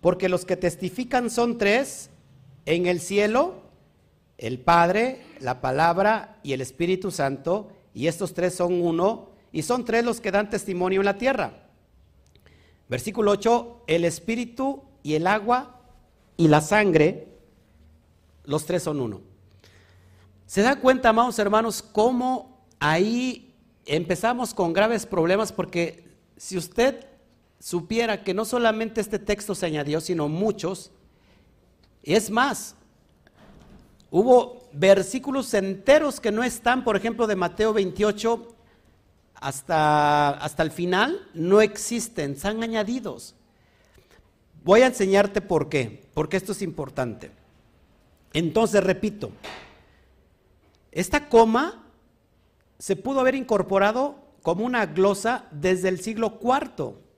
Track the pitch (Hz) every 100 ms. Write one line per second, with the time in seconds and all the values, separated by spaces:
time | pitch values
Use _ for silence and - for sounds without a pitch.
0 | 170 180 185 180 180 185 180 170 180 214
1 | 247 254 240 233 240 233 202 220 277 -
2 | - - _ - - - - 170 175 175
3 | - 202 208 233 339 - - _ _ _
4 | _ _ _ _ 113 123 127 170 170 196
5 | 247 262 - - 127 127 131 135 165 170
6 | 202 220 - - 143 131 127 - 170 185
7 | 190 - 139 135 - 196 214 - _ -
8 | 147 160 196 - 180 175 175 180 170 165
9 | 185 226 - - _ 156 151 247 240 226
10 | 240 226 214 196 208 208 - 180 180 190
11 | 202 196 240 254 139 - _ _ _ _
12 | _ _ _ _ _ _ _ _ _ 123
13 | - 220 208 202 226 233 233 - - 165
14 | 170 165 - 233 240 - 269 269 - _
15 | - 151 170 214 208 247 285 - _ _
16 | _ _ _ - 165 151 156 208 208 156
17 | 151 202 - - _ _ _ _ _ _
18 | _ _ _ _ - 147 156 180 170 147
19 | 120 98 - _ _ _ - _ _ _
20 | _ _ _ _ - - 220 277 254 262
21 | 247 220 247 226 202 214 226 - - -
22 | 226 254 254 262 - - _ _ 147 160
23 | 208 240 254 233 - _ _ _ - 147
24 | 170 175 226 240 247 - 175 170 220 233
25 | 220 185 165 196 214 - 170 175 165 -
26 | - _ _ _ - 185 165 - 247 254
27 | - _ _ _ _ _ - 175 170 226
28 | 233 202 196 185 220 247 226 220 226 226
29 | 208 214 202 208 - 185 175 156 147 151
30 | 156 175 147 156 214 208 160 196 - _
31 | _ _ _ _ _ _ _ _ _ _
32 | - 196 220 220 277 226 - - _ _
33 | _ _ _ _ - - - - - _
34 | _ 180 233 247 - - - 143 190 196
35 | 185 254 269 269 - 208 196 196 226 302
36 | 294 262 226 214 247 - 240 254 233 202
37 | 226 233 220 196 175 - 220 214 190 180
38 | 208 208 226 233 - - _ _ _ _
39 | _ _ _ - 135 - - 160 151 151
40 | 147 147 147 139 151 - 160 - 175 185
41 | 247 370 - 165 170 202 214 214 - 233
42 | - - 143 139 196 220 233 226 208 254
43 | 208 113 - _ _ _ _ _ _ -
44 | _ _ _ _ _ - 160 208 254 254
45 | 190 190 202 202 - 165 147 147 117 -
46 | _ - 156 190 190 190 185 - 139 -
47 | 123 104 - - _ _ _ _ _ _
48 | _ _ _ 151 165 190 226 208 185 185
49 | 214 208 104 - - - - - _ _
50 | _ _ _ _ _ _ _ _ _ -
51 | 185 294 294 233 220 233 320 - - _
52 | _ _ _ _ _ _ _ _ - 196
53 | 220 269 262 262 254 214 180 190 196 226
54 | 285 285 - _ - 175 233 247 190 156
55 | 196 196 226 247 - 147 170 185 185 185
56 | 196 220 226 226 233 269 277 - 127 101
57 | _